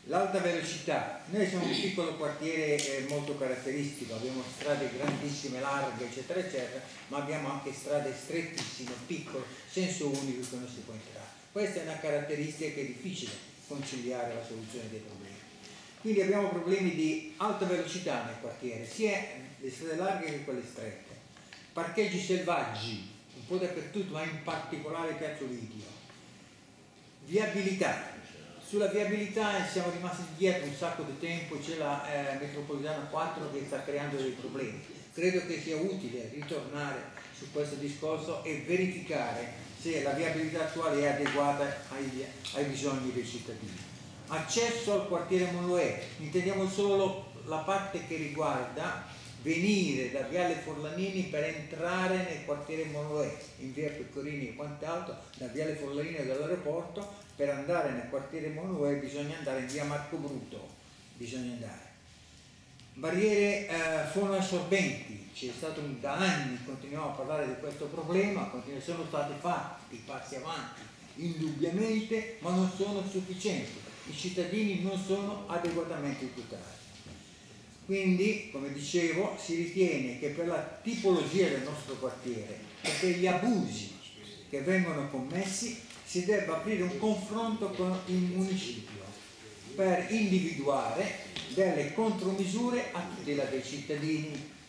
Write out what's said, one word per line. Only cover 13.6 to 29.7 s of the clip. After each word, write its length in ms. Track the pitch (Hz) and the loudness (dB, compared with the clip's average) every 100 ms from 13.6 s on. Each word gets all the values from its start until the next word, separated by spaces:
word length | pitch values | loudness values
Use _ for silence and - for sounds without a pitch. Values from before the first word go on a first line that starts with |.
| - | -10
conciliare 640 | 143 131 131 120 127 110 | -8 -6 -4 -2 -2 -2
la 100 | 113 | -4
soluzione 440 | 113 113 110 123 110 | -6 -8 -8 -8 -8
dei 100 | 107 | -8
problemi. 340 | 104 98 98 - - - - - - - | -10 -12 -14 -14 -16 -18 -16 -16 -18 -4
Quindi 220 | 220 202 | 4 6
abbiamo 260 | 190 208 196 | 8 6 6
problemi 460 | 175 170 196 185 | 4 4 6 6
di 400 | 156 156 156 - - | 6 4 4 -2 0
alta 300 | 208 196 180 | 0 2 2
velocità 580 | 170 - 180 165 123 | 2 2 -2 0 0
nel 120 | 117 107 | -2 -6
quartiere, 460 | 120 - 127 113 117 | -8 -6 -6 -4 -8
sia 320 | - 214 190 - - 127 - | 2 2 2 -2 -8 -12 -8
le 120 | 131 | -8
strade 260 | - 160 160 | -6 -4 0
larghe 300 | 190 190 160 | 2 2 -2
che 180 | 143 | -4
quelle 180 | 139 123 | -4 -4
strette. 500 | - - 110 - - - - - - - - | -6 -8 -8 -10 -14 -18 -18 -20 -18 -18 -8
Parcheggi 480 | - 185 220 190 180 | -4 0 4 4 2
selvaggi, 880 | - 180 170 160 113 107 113 101 95 - - 131 | 2 2 4 2 2 -2 -4 -4 -8 -16 -18 -16
un 100 | 113 | -2
po' 120 | 180 | 0
dappertutto, 540 | 180 165 147 208 185 | 0 -2 -4 -4 -2
ma 120 | 156 | -2
in 180 | 165 156 | -4 -4
particolare 720 | 170 156 - 151 151 165 160 | -4 -4 -4 -6 -4 -4 -2
Piazza 300 | 143 151 - | -2 -4 -4
Ovidio. 420 | 131 120 110 110 98 - - - - - - - - - - - - - 135 | -6 -6 -8 -10 -12 -14 -18 -20 -20 -20 -20 -20 -20 -20 -20 -20 -20 -18 0
Viabilità. 920 | 190 208 190 190 190 151 - - - - - - - - | 2 4 2 0 2 2 2 -4 -10 -14 -16 -16 -16 -2
Sulla 200 | 202 190 | 2 4
viabilità 800 | 208 196 208 202 220 208 180 | 4 2 2 0 2 2 2
siamo 240 | 185 | 2